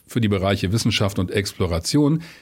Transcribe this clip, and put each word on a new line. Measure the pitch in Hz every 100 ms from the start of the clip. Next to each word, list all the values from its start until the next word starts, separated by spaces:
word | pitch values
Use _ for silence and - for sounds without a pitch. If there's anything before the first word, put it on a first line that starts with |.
| -
für | 127
die | 110
Bereiche | 101 92 101 92
Wissenschaft | 113 120 - 101 98
und | 90
Exploration, | 104 98 - 90 82 - 143 147 160 - -